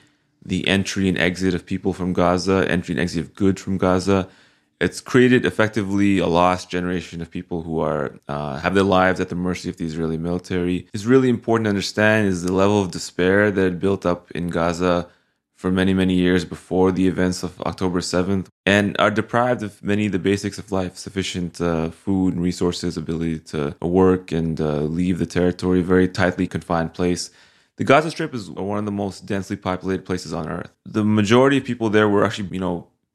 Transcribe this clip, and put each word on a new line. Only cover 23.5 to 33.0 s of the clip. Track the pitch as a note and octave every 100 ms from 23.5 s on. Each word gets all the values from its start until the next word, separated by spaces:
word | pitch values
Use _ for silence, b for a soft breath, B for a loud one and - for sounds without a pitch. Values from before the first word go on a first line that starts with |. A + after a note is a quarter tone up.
| D#2+ C#2+ -
work | E2+ F2+ F#2 F#2 -
and, | D#2+ E2 D#2
uh, | D#2 D2
leave | D2+ E2 F2+ E2+
the | E2+
territory, | F2 F2+ F2 F#2 F#2
very | F2 F#2 F#2
tightly | - F#2 F2+ F2+
confined | E2+ - E2+ D#2+
place. | - F2+ F2 - b b b b -
The |
Gaza | G#2+ C#3 D#3+
Strip | D3+ D#3 B2+
is | F2+
one | D#2+ F#2+ G#2
of | G#2
the |
most | G2+ G2+ - F#2
densely | G2 F#2 G2+
populated | F#2+ F2+ F#2 F#2 -
places | F#2 D#2+
on | E2 D#2
earth. | E2+ - _ -
The | A2
majority | G#2+ G#2+ G2+ B2 C3+ C#3
of |
people | B2 A#2+ A2+
there | G#2 G#2+
were | G2+
actually, | G2+ - F#2+
you | F#2
know, | F#2 E2+ - _